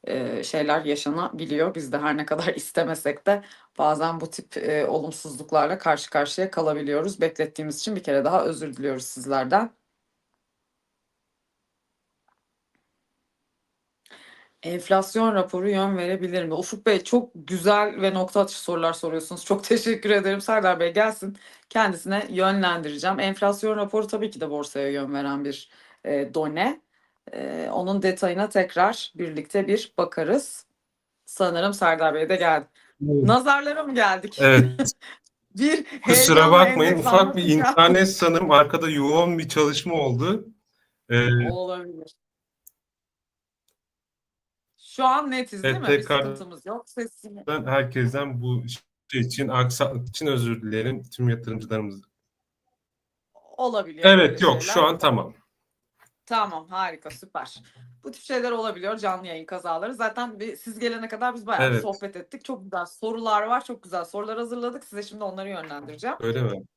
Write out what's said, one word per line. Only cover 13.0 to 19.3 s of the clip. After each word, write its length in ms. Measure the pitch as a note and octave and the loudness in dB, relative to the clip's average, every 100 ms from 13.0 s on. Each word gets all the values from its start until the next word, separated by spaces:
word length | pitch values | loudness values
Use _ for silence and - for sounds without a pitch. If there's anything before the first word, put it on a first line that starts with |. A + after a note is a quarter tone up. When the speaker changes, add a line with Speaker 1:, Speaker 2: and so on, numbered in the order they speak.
| _ _ _ _ _ _ _ _ _ _ _ - - - _ _ | _ _ _ _ _ _ _ _ _ _ _ -20 -20 -20 _ _
Speaker 1:
Enflasyon 720 | E3 F3 F3 F#3+ F#3+ A3 A3+ G#3 | -10 -10 0 0 2 0 2 2
raporu 340 | F#3 F3+ G3 | 0 -2 -2
yön 280 | G3 G3 F#3+ | 0 0 -2
verebilir 460 | F3 F#3 F3+ F3+ E3 | -2 -4 -2 -4 -4
mi? 80 | |
Ufuk 320 | D#3+ F#3 G3+ A3+ | -4 -6 -2 2
Bey, 180 | G3 | 0
çok 280 | - B3 A#3+ E3+ | 2 0 0 -14
güzel 640 | D3 F#3 F3 G#3 G#3 - | -8 0 2 4 2 0
ve 120 | F#3+ | -2
nokta 280 | F#3+ F#3 G#3 | 0 0 0
atışı 180 | F#3+ - | 0 -2
sorular 320 | - E3+ E3 | -6 -2 -2
soruyorsunuz. 520 | E3 E3 D#3+ D#3+ | -2 -6 -6 -8